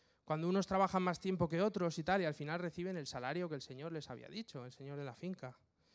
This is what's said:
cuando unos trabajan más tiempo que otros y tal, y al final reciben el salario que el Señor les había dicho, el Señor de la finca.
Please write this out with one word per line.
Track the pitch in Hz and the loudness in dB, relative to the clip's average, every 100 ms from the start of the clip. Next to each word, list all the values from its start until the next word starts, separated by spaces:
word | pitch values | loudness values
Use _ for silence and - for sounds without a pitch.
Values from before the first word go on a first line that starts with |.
| _ _ | _ _
cuando | - 156 170 | -2 0 4
unos | 190 185 | 2 4
trabajan | 190 190 185 | 6 6 6
más | 180 165 | 4 2
tiempo | 190 185 170 | 0 2 2
que | 165 | 4
otros | 214 190 170 160 | 2 2 0 0
y | |
tal, | 156 196 | 2 4
y | |
al | 165 | 2
final | 147 147 170 | 0 -2 -2
reciben | 175 175 180 180 | -2 -4 -4 -4
el | 135 | -4
salario | 131 123 165 175 | -4 -2 -2 -2
que | 143 | -4
el | |
Señor | - 131 160 | -8 -10 -6
les | 160 - | -6 -8
había | 120 120 | -10 -10
dicho, | 180 226 139 | -10 -10 -10
el | 123 | -12
Señor | - 139 143 | -12 -10 -6
de | |
la | 139 | -8
finca. | - 180 185 127 - _ _ _ | -6 -8 -6 -10 -12 _ _ _